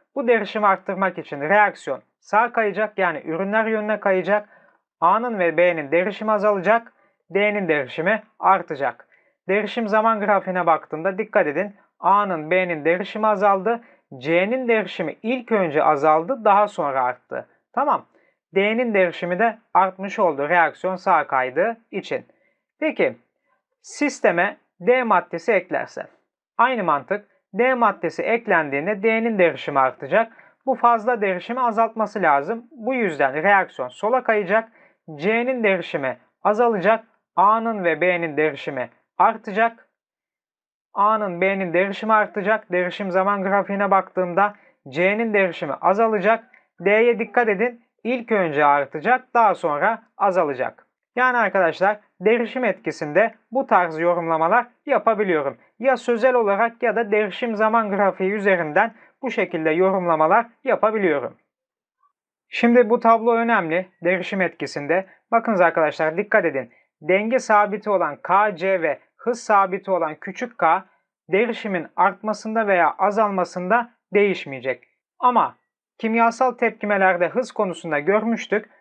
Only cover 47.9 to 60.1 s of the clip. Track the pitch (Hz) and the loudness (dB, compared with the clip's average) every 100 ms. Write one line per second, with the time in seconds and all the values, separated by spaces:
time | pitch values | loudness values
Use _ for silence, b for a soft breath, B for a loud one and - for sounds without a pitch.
47.9 | _ 220 247 233 214 170 147 147 143 139 | _ -6 -6 -2 0 0 2 4 4 0
48.9 | 156 175 254 - 240 220 180 170 147 190 | -4 0 0 0 2 2 2 -2 0 0
49.9 | 226 _ - 202 180 156 127 117 - _ | -2 _ -4 0 0 0 -2 -6 -8 _
50.9 | _ _ 240 254 247 208 190 170 156 190 | _ _ -2 0 2 0 2 0 2 0
51.9 | 208 b - 185 233 226 262 240 185 - | -2 b -4 0 2 0 -2 -2 -2 -6
52.9 | 151 151 151 220 - _ 247 269 202 175 | -8 -2 2 2 -2 _ -4 2 2 2
53.9 | 156 170 175 165 160 165 226 233 _ - | 0 0 0 0 0 2 2 0 _ -2
54.9 | 254 - 208 202 160 139 - b - 254 | 0 0 0 0 0 -2 -8 b -4 0
55.9 | 254 - 233 254 247 208 196 233 233 240 | 0 0 0 2 2 2 0 0 -2 -2
56.9 | 214 220 214 214 180 240 208 220 233 214 | 0 0 0 0 -4 -6 0 2 2 0
57.9 | 196 202 - 190 208 196 185 156 151 220 | 0 0 0 -2 -2 0 0 0 0 0
58.9 | b b _ 262 220 185 170 160 160 190 | b b _ -6 -4 -4 -2 0 2 2
59.9 | 190 175 | 0 0